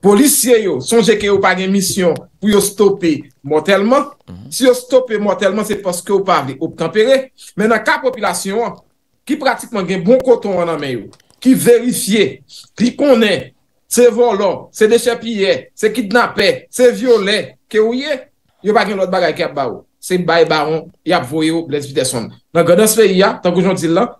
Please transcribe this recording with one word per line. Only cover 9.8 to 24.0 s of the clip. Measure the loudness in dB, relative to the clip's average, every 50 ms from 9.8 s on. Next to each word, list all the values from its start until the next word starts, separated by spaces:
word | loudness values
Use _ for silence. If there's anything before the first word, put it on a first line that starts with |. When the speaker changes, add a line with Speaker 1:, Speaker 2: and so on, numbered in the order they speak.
| -4 -4
Speaker 1:
gen | -4 -2 2
bon | 2 2 2
koton | 4 2 2 2 2 -4 -2 -2
an | -2 -2 -4
nan | -6
men | -6 -6 -8
yo, | -8 -10 -14 -20 _ _ _ _ _
ki | 2 2 2
verifye, | 4 4 4 4 4 4 -2 -4 -4 -4 -2 0 0 0 -2 -4 -12 _ _ -20 -20 -20 _ _
ki | -2 -2 -2 0 0
konnen, | 2 4 4 4 4 0 0 -2 -6 -12 _ _ _ _ _ _ _ _
se | 2 4 4 4
vòlò, | 4 4 0 0 2 0 0 -2 -2 -4 -10 -18 _
se | 0 2 2
dechè | 4 2 2 0 -4 -4
piyè, | -6 -8 -4 -2 0 0 0 -2 -4 -14 _
se | -4 -4 -2 -2
kidnapè, | -2 -6 0 0 0 0 0 -2 -2 0 0 0 -2 -6 _
se | -2 2 2 2 2
vyolè, | 2 2 2 2 2 2 0 -2 -4 -4 -8 -14 _ _ _
ke | -2 0 0
ou | 0 -2
ye, | -4 -4 -6 -6 -8 -8 _ _ _ _ _ _ _ -4
yo | 0 0
pa | 0 0 0
gen | -2 -4
lòt | -4 -2
bagay | -2 -2 0 -2 -2 -2
ki | -6 -6
ap | -4
ba | -6 -6 -6
ou. | -6 -10 -16 _ _ _
Se | -8 -4 -2 -2
bay | 0 0 2 2 2 2
baron, | 2 -2 0 -2 -4 -6 -6 -10 _ _ _
y | -2 -2
ap | -2 -2 -4
voye | -4 -2 -2 -2 -2
ou | -2 -4 -4
Blaise | -6 -6 -6 -4
Viteson. | -4 -4 -4 -2 -4 -6 -8 -8 -14 _ _ _ _
Nan | 0 4
grandan | 4 4 4 4 2
peyi | 4 4 4 4 4 4
a, | 2 2 0 -2 -4
tankou | -2 0 0
jon | 0 0 -2 -2
di | -2 -2
la | 0 0